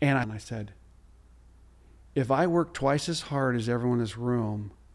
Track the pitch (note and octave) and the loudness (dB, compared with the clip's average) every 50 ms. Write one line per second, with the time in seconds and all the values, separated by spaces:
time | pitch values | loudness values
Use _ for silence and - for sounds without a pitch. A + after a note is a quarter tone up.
0 | D3 C#3 C3+ C3 A#2+ G#2+ G#2+ G#2+ - - A#2 A2 G#2 G#2 - - - - - - | 2 2 4 2 0 -2 -6 -10 -8 -8 -8 -8 -8 -10 -12 -20 -20 -20 -20 -20
1 | - - - - - - - - - - - - - - - - - - - - | -20 -20 -20 -20 -20 -20 -20 -20 -20 -20 -20 -20 -20 -20 -20 -20 -20 -20 -20 -20
2 | - - - C#3 B2+ A#2 C3+ C#3+ F3+ F3 E3 E3+ D#3+ - - - C3 C3+ C#3+ D3+ | -18 -4 -2 -2 2 2 2 2 4 4 4 2 2 0 -2 -2 0 2 2 2
3 | - E3+ E3 D#3+ - - C#3+ C#3 C3+ B2+ B2 A#2+ A2 A#2+ A#2+ A#2 B2 B2 B2 A#2+ | 0 -2 -4 -6 -6 -4 -2 0 0 2 0 0 0 0 -2 0 0 0 2 0
4 | A2+ G#2 G#2 A#2 A#2+ B2 B2 A#2+ A2+ G#2+ G#2+ G#2 G#2 G2 - - - - | 0 -2 -4 -4 -2 0 0 0 0 -2 -2 -4 -6 -8 -12 -18 -20 -20